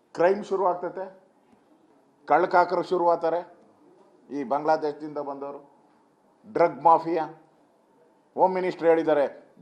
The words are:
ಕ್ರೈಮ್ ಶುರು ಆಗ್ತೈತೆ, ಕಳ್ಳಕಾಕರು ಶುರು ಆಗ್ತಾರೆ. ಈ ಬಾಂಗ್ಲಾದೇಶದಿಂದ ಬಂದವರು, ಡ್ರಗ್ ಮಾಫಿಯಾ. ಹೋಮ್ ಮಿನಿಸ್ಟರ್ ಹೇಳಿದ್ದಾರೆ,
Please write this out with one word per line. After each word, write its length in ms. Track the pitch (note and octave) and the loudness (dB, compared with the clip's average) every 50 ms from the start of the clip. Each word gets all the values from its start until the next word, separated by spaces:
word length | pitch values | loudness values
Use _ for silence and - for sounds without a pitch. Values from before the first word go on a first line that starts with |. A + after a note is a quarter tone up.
| _ _ _ | _ _ _
ಕ್ರೈಮ್ 320 | - E3 F#3 G3 G#3 - | 0 2 2 2 0 -2
ಶುರು 200 | - F#3+ F#3 G3 | -6 -4 -2 -2
ಆಗ್ತೈತೆ, 540 | F3+ F3 F3+ F#3 E3+ D#3 F#3+ F#3 F#3+ - - _ _ _ _ _ _ _ _ _ _ _ _ _ _ _ _ _ _ _ _ _ | -2 -2 -4 -8 -10 -10 -10 -14 -14 -16 -20 _ _ _ _ _ _ _ _ _ _ _ _ _ _ _ _ _ _ _ _ _
ಕಳ್ಳಕಾಕರು 580 | - C#3+ D#3+ F3+ F3+ F#3 F3+ F3 F3 F#3 F3 E3 | 0 2 2 2 4 4 2 4 4 0 -4 -2
ಶುರು 260 | - F#3 F3 E3+ F3 | -2 -2 0 2 2
ಆಗ್ತಾರೆ. 480 | E3+ E3 E3 E3 E3 F3 F3 - - _ _ _ _ _ _ _ _ _ _ _ _ _ _ _ | 2 2 0 -2 -2 -2 -6 -10 -18 _ _ _ _ _ _ _ _ _ _ _ _ _ _ _
ಈ 140 | C3 C#3+ C#3 | -10 -10 -4
ಬಾಂಗ್ಲಾದೇಶದಿಂದ 720 | A2+ C3+ C#3+ D3+ D#3 D#3 D3+ D3+ D3+ C#3+ D3 D3+ D3+ D3 | -4 -4 -2 0 0 -2 0 -2 -6 -8 -8 -14 -12 -10
ಬಂದವರು, 540 | D3 C#3+ C#3 C#3 C#3 C#3 C#3+ C#3+ C#3+ - _ _ _ _ _ _ _ _ _ _ _ _ _ _ _ _ G#2 A2 | -10 -10 -10 -10 -12 -12 -14 -14 -16 -20 _ _ _ _ _ _ _ _ _ _ _ _ _ _ _ _ -8 0
ಡ್ರಗ್ 300 | - E3+ - D3 B2+ D3 | 2 2 2 0 2 4
ಮಾಫಿಯಾ. 420 | E3+ E3 D#3 - E3 E3+ E3 D#3 D3+ D#3+ - _ _ _ _ _ _ _ _ _ _ _ _ _ _ _ _ _ _ _ | 4 4 4 2 -2 -4 -4 -4 -6 -10 -18 _ _ _ _ _ _ _ _ _ _ _ _ _ _ _ _ _ _ _
ಹೋಮ್ 180 | B2+ E3 F#3+ F#3 | 0 0 2 2
ಮಿನಿಸ್ಟರ್ 340 | F#3 F3+ F3+ - - D#3 | 0 -2 -4 -4 0 2
ಹೇಳಿದ್ದಾರೆ, 680 | E3 E3 E3 D#3 D#3 D3+ D3 C#3 A2+ - - - _ _ _ | 4 4 4 4 2 2 2 0 -2 -4 -12 -20 _ _ _